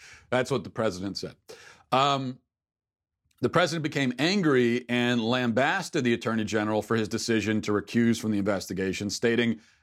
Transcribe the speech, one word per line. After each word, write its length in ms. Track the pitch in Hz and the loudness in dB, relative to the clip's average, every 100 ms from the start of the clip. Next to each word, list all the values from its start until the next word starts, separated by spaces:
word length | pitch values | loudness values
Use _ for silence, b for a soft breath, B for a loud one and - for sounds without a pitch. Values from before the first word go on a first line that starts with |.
| B B B | B B B
that's 200 | 127 123 | -2 0
what 140 | 127 | -2
the 60 | 92 | -4
president 480 | - 110 90 98 95 | -2 -2 -2 -6 -8
said. 180 | 87 - - B B B B | -10 -14 -20 B B B B
Um, 460 | 131 143 139 131 131 _ _ _ _ _ _ _ _ _ - | 2 2 0 -4 -10 _ _ _ _ _ _ _ _ _ -4
the 80 | 123 | 0
president 320 | 165 175 165 | 2 2 0
became 320 | 147 147 127 123 | -4 -2 -2 0
angry 680 | 165 208 156 127 120 120 - | 0 2 4 4 4 0 0
and 340 | 120 120 120 | 0 2 2
lambasted 800 | 110 127 123 113 143 190 - 117 | 0 0 2 2 2 0 -2 -2
the 100 | 117 | 0
attorney 300 | 117 113 110 | 0 0 -2
general 360 | 104 110 107 107 | 0 -2 0 0
for 160 | - 113 | 0 0
his 100 | 107 | 0
decision 540 | 113 - 113 101 110 | -2 0 0 2 0
to 100 | - | 0
recuse 460 | 104 98 117 117 113 | -2 0 2 2 2
from 120 | 110 | 0
the 80 | 104 | 0
investigation, 720 | 101 95 - 95 95 90 101 | 0 -2 -4 -4 -2 -2 -4
stating, 500 | - 117 117 117 110 B B | -2 0 0 0 -4 B B